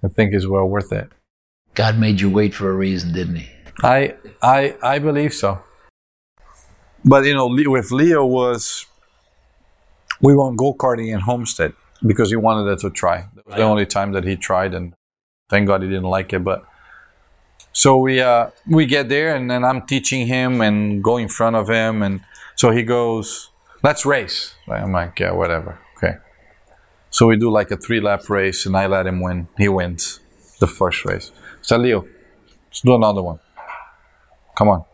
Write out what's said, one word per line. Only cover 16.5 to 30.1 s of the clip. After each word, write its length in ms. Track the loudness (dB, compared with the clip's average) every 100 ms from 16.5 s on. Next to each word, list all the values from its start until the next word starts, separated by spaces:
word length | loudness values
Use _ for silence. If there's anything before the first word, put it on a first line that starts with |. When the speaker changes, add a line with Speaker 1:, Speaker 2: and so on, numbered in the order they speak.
| -6 -8 _ _ -20 _ _ _ _ _ _ -8
Speaker 1:
so 260 | 2 6 6
we, 220 | 4 2
uh, 300 | 2 2 0 -6 0
we 160 | 2 4
get 220 | 0 0
there, 260 | -2 0 -2
and 120 | -2
then 160 | -2
I'm 220 | 0 -2 -2
teaching 400 | -4 -2 -4 -2
him 340 | 0 0 0
and 420 | 2 2 0 -2
go 140 | 0 0
in 120 | -2
front 260 | -2 0
of 140 | 0 0
him, 340 | 0 0 -2
and 180 | -2 -4 -10 -20 -18 0
so 160 | 2
he 100 | 2
goes, 680 | 0 0 0 -2 -4 -8 -12 _ _ _
"Let's 200 | 0 0
race." 500 | 0 -2 -2 -8 -8 -14 -10
I'm 240 | -8 -4
like, 280 | -4 -4 -4
"Yeah, 100 | -4
whatever, 460 | -2 -2 -4 -6 -16 _ -6
okay." 200 | -6 -6 _ _ _ _ _ _ _ _ _
So 180 | 2 4
we 80 | 4
do, 120 | 2
like, 220 | 2 0
a 60 | -4
three-lap 520 | -4 -2 -2 -4 -2
race, 380 | -2 0 -2 -2
and 100 | -2
I 100 | 0
let 180 | 0 -2
him 140 | -4
win. 260 | -4 -6 -8 -2
He 120 | 0
wins 500 | 0 -2 -6 -8